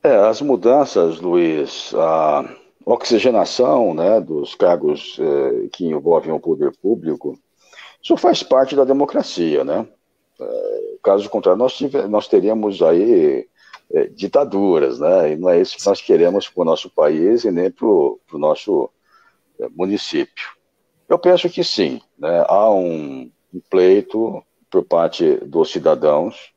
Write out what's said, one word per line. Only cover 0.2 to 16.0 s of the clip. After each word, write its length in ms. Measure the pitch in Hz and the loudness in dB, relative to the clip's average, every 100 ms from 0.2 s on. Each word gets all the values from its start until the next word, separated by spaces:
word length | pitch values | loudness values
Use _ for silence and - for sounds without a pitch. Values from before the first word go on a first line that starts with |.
| 107 110 | 4 2
mudanças, 800 | 143 127 113 135 135 - 82 80 | -2 0 4 2 2 0 0 -2
Luiz, 720 | 87 87 85 78 71 - - | -2 2 2 0 -6 -8 -8
a 640 | - 82 80 76 73 67 - _ _ - | -2 0 2 0 0 -4 -14 _ _ -4
oxigenação, 1040 | 120 - 113 127 117 85 - - 143 110 | -2 0 0 2 0 -2 0 0 2 0
né, 280 | 80 87 110 | 0 2 2
dos 340 | 82 78 71 | 0 -8 -8
cargos, 640 | - 92 87 80 73 - - | 0 2 2 0 -4 -8 -6
eh, 500 | 80 71 67 60 50 | -2 0 -2 -4 -6
que 140 | - 87 | -6 -6
envolvem 460 | 76 71 82 78 | -4 0 0 0
o 80 | 78 | -6
poder 320 | 85 78 71 - | -4 -2 -2 -4
público, 580 | 95 110 80 - 71 - _ _ _ - - _ | -4 -2 -4 -6 -8 -12 _ _ _ -20 -20 _
isso 140 | - 339 | -2 0
faz 260 | 349 330 | 2 0
parte 320 | - 131 135 | 0 2 2
da 100 | - | 2
democracia, 800 | 131 139 143 - - - 85 73 | 2 2 0 -2 -6 -4 -2 0
né? 240 | - 87 117 _ _ _ _ _ | -2 -4 -6 _ _ _ _ _
Eh, 560 | - - 50 53 50 - | -10 -8 -6 -8 -8 -4
caso 260 | - 98 101 | 0 2 0
contrário, 300 | 107 92 92 | -2 0 2
nós 160 | 127 | 0
tive-, 340 | - 139 135 156 | -2 -4 -4 -2
nós 180 | 107 - | -2 2
teríamos 520 | 104 95 110 107 95 | 2 2 0 -2 0
aí, 680 | 85 85 107 104 76 65 - _ _ - _ | 2 4 4 4 4 0 -6 _ _ -20 _
eh, 160 | 82 - | -2 -2
ditaduras, 840 | - 98 - 139 98 98 82 69 62 | -4 -2 -2 0 -2 2 2 0 0
né? 340 | 76 92 78 | 0 2 2
E 40 | 76 | 0
não 140 | 90 | 2
é 100 | 85 | 2
isso 160 | 92 - | 2 -2
que 80 | |
nós 160 | 98 98 | -2 -2